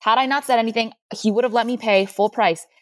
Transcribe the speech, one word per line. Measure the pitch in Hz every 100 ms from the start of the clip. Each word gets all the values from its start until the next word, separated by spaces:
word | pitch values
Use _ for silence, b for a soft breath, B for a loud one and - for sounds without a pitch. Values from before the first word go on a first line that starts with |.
Had | 214 233
I | 262
not | 277
said | - 240
anything, | 226 226 226 - _
he | - 214
would | 208
have | 247
let | 233 226
me | 247
pay | 226 196
full | 196 - 208
price. | 226 202 165 - _